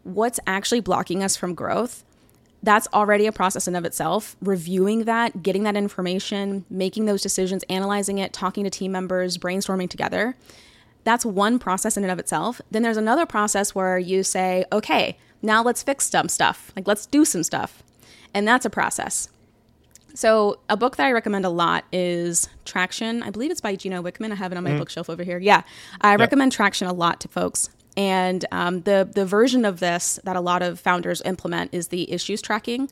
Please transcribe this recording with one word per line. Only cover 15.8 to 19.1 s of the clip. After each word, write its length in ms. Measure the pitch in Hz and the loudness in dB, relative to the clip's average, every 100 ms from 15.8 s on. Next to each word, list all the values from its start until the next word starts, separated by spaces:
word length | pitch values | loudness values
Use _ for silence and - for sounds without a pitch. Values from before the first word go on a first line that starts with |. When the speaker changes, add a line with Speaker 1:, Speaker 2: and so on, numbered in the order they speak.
Speaker 1:
fix 260 | - 277 - | -2 -2 0
some 200 | 180 156 | 0 0
stuff. 420 | - 156 - - - | 2 0 0 -8 -8
Like, 120 | 190 | -2
let's 180 | 208 - | -2 2
do 180 | 294 311 | 4 4
some 180 | 185 | 2
stuff." 400 | 160 151 - - _ _ - - - | -2 -4 -6 -10 _ _ -20 -20 -8
And 140 | 202 208 | -2 4
that's 180 | 247 240 | 4 2
a 40 | |
process. 580 | - - - - | -2 -2 -2 -6